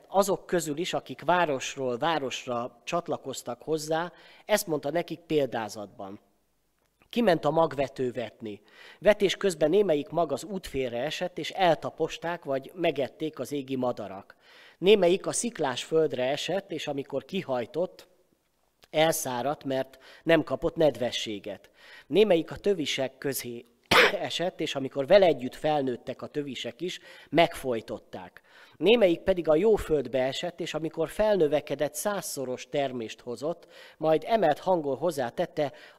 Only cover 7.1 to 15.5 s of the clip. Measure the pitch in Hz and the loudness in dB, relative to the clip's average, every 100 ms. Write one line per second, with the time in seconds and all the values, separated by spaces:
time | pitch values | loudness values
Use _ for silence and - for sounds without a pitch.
7.1 | 233 226 160 147 160 165 131 131 - 127 | 0 2 2 2 2 2 0 -4 -2 -4
8.1 | 123 110 - 110 98 _ - - - 175 | -4 -8 -10 -12 -12 _ -20 -20 0 2
9.1 | 208 190 - 196 160 151 190 202 151 135 | 4 2 0 -2 0 2 4 4 0 -2
10.1 | 156 165 135 170 190 - 135 127 117 147 | -2 -2 -4 -6 -10 -8 -6 -4 -4 -6
11.1 | - 180 - 151 - 180 151 135 - 156 | -6 -8 -8 -8 2 2 2 -2 -4 -4
12.1 | - 165 175 143 135 131 190 165 139 123 | -4 -8 -8 -4 -6 -6 -2 -2 0 -4
13.1 | - 156 - 123 143 131 131 127 120 98 | -4 -8 -6 -6 -6 -4 -2 -2 -4 -8
14.1 | 95 - _ _ - - _ 180 214 175 | -14 -18 _ _ -20 -20 _ 4 6 6
15.1 | 190 170 - 240 | 2 0 -4 -4